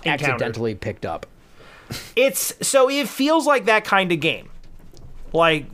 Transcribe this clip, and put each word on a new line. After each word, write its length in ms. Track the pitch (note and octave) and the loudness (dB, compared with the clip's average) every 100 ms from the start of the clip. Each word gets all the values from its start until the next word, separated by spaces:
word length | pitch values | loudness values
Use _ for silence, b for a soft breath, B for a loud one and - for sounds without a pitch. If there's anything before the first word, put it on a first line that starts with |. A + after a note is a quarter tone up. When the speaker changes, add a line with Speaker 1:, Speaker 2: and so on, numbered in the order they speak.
Speaker 1:
encountered. 20 | D#3+ C#3+ C#3+ | -4 -2 -2
Speaker 2:
Accidentally 440 | A#2+ A#2+ A2 A2+ G2 | -2 -4 -4 -4 -4
picked 280 | A2 G2+ | -8 -8
up. 220 | F#2 D#2 - - B B B B B B B | -8 -8 -12 -20 B B B B B B B
Speaker 1:
It's, 380 | - C4+ - - - - | 0 2 0 -6 -4 2
so 220 | C4+ C4 | 4 4
it 200 | C#4+ A#3 | 2 -2
feels 360 | - C#4 D#4+ | 0 2 2
like 200 | C#4 C4 | 4 2
that 200 | G3 G#3+ | 2 2
kind 280 | G#3+ F#3+ F3+ | 2 2 2
of 80 | E3+ | 0
game. 280 | D#3+ G#2+ - - - - - - - - - | -2 -4 -8 -18 -18 -20 -20 -20 -18 -16 -4
Like, 340 | D#3+ E3 D#3 C3 | 2 4 2 -2